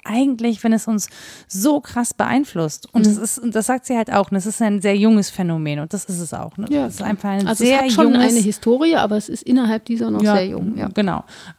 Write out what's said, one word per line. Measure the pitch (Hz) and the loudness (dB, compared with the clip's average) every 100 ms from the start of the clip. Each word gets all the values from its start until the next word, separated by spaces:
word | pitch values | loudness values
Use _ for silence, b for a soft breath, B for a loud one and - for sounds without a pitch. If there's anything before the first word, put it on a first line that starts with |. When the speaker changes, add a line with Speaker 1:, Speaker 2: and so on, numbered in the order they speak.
Speaker 1:
eigentlich, | - 226 277 240 233 214 | -4 0 0 0 -2 -2
wenn | 233 | 0
es | 226 - | 0 0
uns | 214 - B B B B | -4 -4 B B B B
so | 190 247 294 | -2 2 0
krass | - 240 240 | -2 -4 -4
beeinflusst, | - - 254 285 175 156 - - | -2 0 0 0 -2 -4 -6 -4
und | - 214 | 2 2
Speaker 2:
Mhm. | |
Speaker 1:
es | 208 | 2
ist, | 220 - | -2 -6
und | 240 | -4
das | 220 214 | -2 0
sagt | 254 - | -2 -2
sie | 240 | -2
halt | 214 | 0
auch, | 208 196 | 0 0
und | 196 | -2
es | 196 | -2
ist | - | -2
ein | 220 202 | 0 0
sehr | 202 196 | 2 4
junges | 220 214 190 | 6 4 2
Phänomen, | - 180 160 151 147 | -2 -2 -2 -2 -4
und | 156 | -6
das | 202 - | -8 -6
ist | 175 | -8
es | 165 | -8
auch, | - 160 - | -8 -10 -10
ne? | 220 | -4
Speaker 2:
Ja, | 285 240 | -2 -2
Speaker 1:
Es | |
ist | - | -4
Speaker 2:
klar. | 202 | -6
Speaker 1:
einfach | 196 202 | -4 -2
ein | 196 196 | -2 -2
Speaker 2:
Also | 226 | 0
Speaker 1:
sehr | 240 269 | 2 2
Speaker 2:
es | |
hat | 262 | 2
schon | 214 233 | 4 4
Speaker 1:
junges | 240 247 | 6 4
Speaker 2:
eine | 233 | 4
Historie, | 208 202 226 254 320 311 | 2 0 0 2 4 2
aber | 208 214 | 2 -2
es | - | -4
ist | - | -8
innerhalb | - 254 233 220 | 0 2 2 0
dieser | - 226 226 | -4 -4 -2
noch | 214 | 0
Speaker 1:
Ja, | 208 | 2
Speaker 2:
sehr | 202 190 | 2 0
jung, | 190 185 214 | -4 -6 -4
ja. | 208 | -4
Speaker 1:
genau. | - 190 165 - B B | -2 -2 -2 -8 B B